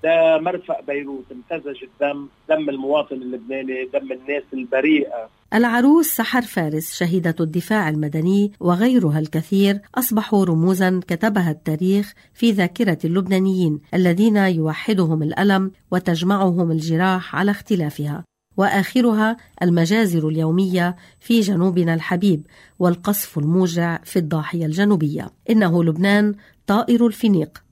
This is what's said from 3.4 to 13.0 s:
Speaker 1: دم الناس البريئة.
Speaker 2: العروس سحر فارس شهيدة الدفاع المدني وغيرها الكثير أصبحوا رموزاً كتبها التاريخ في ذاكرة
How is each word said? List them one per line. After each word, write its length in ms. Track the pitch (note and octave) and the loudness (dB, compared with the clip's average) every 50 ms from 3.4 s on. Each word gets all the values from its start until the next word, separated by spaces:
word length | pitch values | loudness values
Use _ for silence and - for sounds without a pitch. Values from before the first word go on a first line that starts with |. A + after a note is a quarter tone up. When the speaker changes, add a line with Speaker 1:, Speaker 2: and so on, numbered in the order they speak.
| A2+ A#2 C3+ C3+ C3 C3 C3 C3 C3 | -10 -10 -10 -8 -8 -8 -8 -8 -8
Speaker 1:
دم 280 | B2+ - C#3+ C#3 C3+ C3 | -6 -6 -6 -6 -6 -12
الناس 300 | B2+ B2+ C#3 C#3+ D3 C#3 _ - | -12 -8 -6 -6 -6 -6 _ -10
البريئة. 760 | C3 B2+ A#2+ - C3 C3+ D#3 D#3 D3 C#3 - - A#2+ A2 A#2 _ _ _ _ - | -10 -8 -4 -2 0 2 2 2 2 0 -2 -6 -12 -12 -14 _ _ _ _ -2
Speaker 2:
العروس 520 | G#3+ A#3+ A#3+ A3+ A#3+ B3 C#4 D4 E4 E4 | 0 0 2 0 2 4 6 6 6 4
سحر 360 | D4+ - - A3+ - - B3 A#3+ | 2 -2 -4 -4 -2 -2 -2 -2
فارس 520 | - - - E3+ D#3 D3+ D#3 D#3+ - - | -2 -4 -4 -4 -2 -2 -4 -6 -6 -6
شهيدة 400 | - F3+ F3 E3+ F#3+ E3 E3+ D#3+ - | -4 -2 0 0 0 0 0 -2 -2
الدفاع 480 | E3+ D#3+ D#3 F3 E3 - A3 G#3+ G3 D#3 | -2 -2 -2 -6 -4 -2 -2 0 0 0
المدني 640 | D#3 D3+ D3+ D3+ C#3+ D#3+ D#3 F3 F#3+ G3+ G3+ G#3 G3+ _ | -2 -2 -4 -2 -2 -2 0 2 2 2 2 0 -2 _
وغيرها 580 | - F3 F3 F3 G#3+ B3 B3+ B3 F#3+ D#3 D3 D#3 | 0 0 2 2 2 2 2 4 2 2 0 0
الكثير 600 | D#3 D3+ - D#3+ D#3+ - - G3 G3 G3 G3+ G3+ - - - | -2 -2 -4 -6 -4 0 0 2 2 2 2 0 -4 -8 -6
أصبحوا 500 | - B3+ - A3+ G#3 G#3 - - G3+ F#3+ | -4 -4 -2 -2 -2 -2 2 2 2 2
رموزاً 560 | F3+ E3 D#3+ E3 F3+ F#3+ F#3 F#3+ F#3 F#3 F#3 F3 - | 2 2 2 2 2 2 2 2 0 0 0 -2 -4
كتبها 420 | E3+ E3 - A3 G#3 G#3 F3+ E3 | -4 -2 0 0 0 0 0 0
التاريخ 640 | D#3 D3+ _ - D#3 D#3 F3+ F#3+ F#3+ G3+ G#3 G3+ - _ _ _ _ | -2 -4 _ -4 -4 -2 0 0 2 0 0 -2 -10 _ _ _ _
في 160 | _ - A#3 | _ 0 0
ذاكرة 480 | A3 G3 A3 E3+ - - A#3+ G#3 E3+ D3 | 2 2 0 -2 0 -2 0 0 0 -2